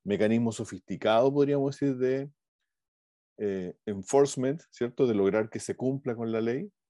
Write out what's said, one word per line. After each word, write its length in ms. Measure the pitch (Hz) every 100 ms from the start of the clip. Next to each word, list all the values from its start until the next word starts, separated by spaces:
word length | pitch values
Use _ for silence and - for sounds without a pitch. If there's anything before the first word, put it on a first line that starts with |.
mecanismo 480 | 95 101 107 113 117
sofisticado, 800 | 110 107 92 - 95 107 113 135
podríamos 460 | 143 143 143 139 139
decir, 180 | 143 127
de, 340 | 127 135 143 _ _ _ _ _ _ _ _ _ _ -
eh, 360 | 104 95 90 - -
enforcement, 760 | 98 95 139 139 - 131 160 _
¿cierto? 360 | - 120 - 127
De 80 |
lograr 360 | 107 98 107 107
que 100 | 107
se 160 | - 101
cumpla 400 | 127 135 127 117
con 160 | 113
la 80 | 113
ley 320 | 117 131 202 _